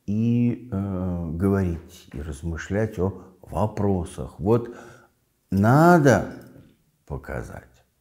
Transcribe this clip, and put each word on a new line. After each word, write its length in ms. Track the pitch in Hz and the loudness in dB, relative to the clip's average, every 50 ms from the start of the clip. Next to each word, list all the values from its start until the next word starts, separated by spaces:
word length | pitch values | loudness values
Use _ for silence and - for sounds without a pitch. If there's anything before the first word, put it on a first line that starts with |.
| _ | _
и, 640 | - 104 110 113 117 120 120 120 120 - - - - | -4 -2 0 0 2 2 2 2 0 0 -4 -6 -8
э, 600 | 95 98 98 98 95 90 92 92 87 87 85 80 | -6 -4 -4 -4 -4 -4 -4 -4 -4 -4 -6 -6
говорить, 760 | 78 85 98 98 98 98 95 87 82 80 - - - - - - | -4 0 0 2 2 2 0 -2 -4 -6 -10 -14 -20 -20 -20 -16
и 100 | - 67 | -14 -12
размышлять 760 | 78 78 76 69 85 85 80 76 - - 95 104 110 - - 87 | -10 -10 -12 -10 -8 -8 -8 -8 -8 -4 -2 -2 -2 -2 -2 -2
о 260 | 90 95 95 - - - - _ | -2 -2 -2 -6 -12 -20 -20 _
вопросах. 960 | - - - 85 107 110 - - 101 101 95 90 80 - - - 64 - - - | -18 -8 -4 -2 -2 -2 -2 -2 -2 0 0 -2 -4 -6 -10 -12 -14 -12 -12 -4
Вот 360 | 71 104 117 120 117 - - - - - - - _ _ _ _ _ _ _ _ _ _ | 0 2 2 2 0 -4 -12 -16 -20 -20 -20 -20 _ _ _ _ _ _ _ _ _ _
надо 840 | 92 98 101 110 131 151 165 175 175 170 143 135 110 87 76 - - - - - - - - _ _ _ _ _ _ _ _ | 0 2 4 6 6 6 8 8 6 6 6 6 4 4 2 -4 -10 -16 -18 -20 -20 -20 -20 _ _ _ _ _ _ _ _
показать, 760 | - 73 64 - - 67 62 - - - - - _ _ _ _ _ _ _ | -12 -12 -12 -10 -10 -10 -10 -10 -12 -14 -18 -18 _ _ _ _ _ _ _